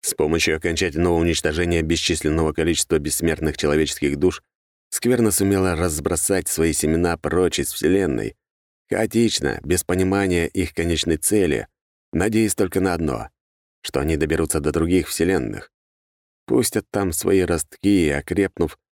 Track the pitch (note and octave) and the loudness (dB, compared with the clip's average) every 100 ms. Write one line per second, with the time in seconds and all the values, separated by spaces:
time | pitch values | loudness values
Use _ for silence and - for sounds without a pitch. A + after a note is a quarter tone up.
0 | - - D#2 E2 - D#2+ F2 D#2+ F2+ D2+ | -8 -2 0 0 0 0 -2 -2 -2 0
1 | F2 E2+ E2+ D#2+ D#2+ D2+ F2 E2+ D#2+ D#2+ | 2 4 2 0 -2 -2 0 0 0 -2
2 | - E2 D#2 D#2+ D#2+ D2+ E2 E2 - E2 | 0 -2 0 0 0 0 0 0 0 0
3 | D2 - E2 D#2+ D#2 D2 D2+ D2 D#2 - | 0 -2 -2 0 -2 -2 0 2 0 -2
4 | C#2+ C#2+ F2+ - _ _ _ _ _ - | -4 2 0 0 _ _ _ _ _ -4
5 | A#2+ B2 A2+ G2 G2 G2 F#2 E2 F2 D2+ | 0 2 2 2 2 2 2 0 -2 -2
6 | C#2+ E2+ - F#2+ - - E2 D2+ D#2 D#2+ | -4 -2 0 -2 -2 0 0 2 0 2
7 | F2 E2+ D2+ E2 F2+ - C#2+ - - F#2+ | 2 0 -2 2 2 0 -6 -2 2 2
8 | F#2 B1 A1 - _ _ _ _ _ F#2 | 2 -2 -4 -10 _ _ _ _ _ -4
9 | A2 A2+ A#2 - C#2+ G1+ - F2+ - F2+ | -2 2 0 0 -4 -6 -2 -2 0 0
10 | F#2 G2 G2 F2 E2 - F2 - E2+ E2 | 2 2 2 0 0 -2 -4 -2 -2 -2
11 | - D#2 - G#2+ F2+ C2 G1+ _ _ _ | 0 -2 0 2 2 0 -4 _ _ _
12 | _ - G2 A2 A2 - G2 F#2+ F#2+ F2 | _ -2 0 2 0 0 0 0 0 0
13 | D#2+ A#1+ A1 _ _ _ _ _ - - | -2 -4 -8 _ _ _ _ _ -6 -4
14 | C#2+ D#2+ D#2 D#2 D#2+ D#2+ D2 D#2 E2+ F2+ | 0 0 0 0 0 -2 -2 0 2 2
15 | E2+ - F2+ F#2 A#1+ G1+ - _ _ _ | 0 -2 0 0 -2 -8 -14 _ _ _
16 | _ _ _ _ - B2 A#2 - - G#2 | _ _ _ _ -2 0 0 -2 -4 -4
17 | G2 E2+ F2 F#2+ F2 E2+ - - G2 G2+ | -2 -2 0 2 2 -2 -4 -4 2 4
18 | D#2+ C#2+ - F2+ G2 - E2 - _ | 2 0 -2 -2 -2 0 -4 -4 _